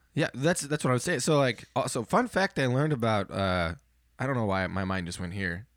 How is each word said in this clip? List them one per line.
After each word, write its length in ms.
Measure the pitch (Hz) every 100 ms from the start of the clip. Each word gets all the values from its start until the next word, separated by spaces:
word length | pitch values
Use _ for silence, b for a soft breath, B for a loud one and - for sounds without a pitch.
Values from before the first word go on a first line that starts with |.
| _
Yeah, 160 | - 156
that's, 280 | 120 143 139
that's 220 | 143 147
what 80 | 135
I'm 80 | 123
saying. 220 | - 156
So, 160 | - 147
like, 280 | 135 110 - -
also, 280 | 127 131
fun 240 | 107 185 247
fact 320 | - 190 -
I 60 | 131
learned 260 | 127 151
about, 380 | 143 113 107 98
uh, 420 | 101 98 90 82 78 - _ _ -
I 80 | 131
don't 80 | 127
know 100 | 107
why 200 | 95 92
my 160 | 92
mind 220 | 95 92 87
just 120 | -
went 140 | 90
here, 320 | 98 95 85 113